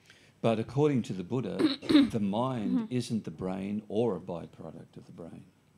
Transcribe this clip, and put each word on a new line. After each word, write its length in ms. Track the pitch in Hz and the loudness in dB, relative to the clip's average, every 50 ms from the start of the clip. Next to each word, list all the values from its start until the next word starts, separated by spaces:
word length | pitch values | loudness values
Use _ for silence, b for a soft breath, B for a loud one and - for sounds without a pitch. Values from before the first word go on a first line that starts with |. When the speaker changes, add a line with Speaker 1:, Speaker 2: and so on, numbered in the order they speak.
| b b b b b b b _ | b b b b b b b _
Speaker 1:
But 180 | - 120 113 107 | 2 2 2 2
according 420 | 113 - - 139 151 151 143 123 107 | 0 -2 2 4 4 4 4 2 0
to 100 | - 98 | -2 -4
the 100 | 92 90 | -6 -4
Buddha, 340 | 87 117 135 127 95 90 | -2 -2 -2 -2 -2 0
Speaker 2:
<clears throat> 540 | 90 339 285 269 - - - 330 294 139 - | 2 2 2 2 -2 2 6 6 6 6 6
Speaker 1:
the 80 | 214 220 | 2 0
mind 640 | - 98 98 110 123 131 131 120 104 98 - 123 113 | 0 2 2 2 0 0 0 -2 0 0 0 0 0
Speaker 2:
Ujú. 40 | - | 0
Speaker 1:
isn't 340 | 123 123 117 - 120 107 - | -2 -2 -2 0 -2 -2 -2
the 80 | 104 | -4
brain 520 | 80 78 95 92 92 95 95 101 101 107 - | -8 -6 -4 -4 -4 -4 -4 -4 -4 -6 -6
or 300 | - 98 107 123 117 95 | -2 0 0 2 2 0
a 20 | 85 | -2
byproduct 800 | 85 95 90 82 85 82 - - 90 80 76 85 90 - _ | -6 -8 -8 -8 -8 -12 -14 -14 -14 -14 -14 -14 -18 -18 _
of 80 | - - | -20 -20
the 80 | - 90 | -18 -18
brain. 320 | - 87 82 - - - - _ _ _ _ _ | -16 -16 -16 -16 -18 -20 -20 _ _ _ _ _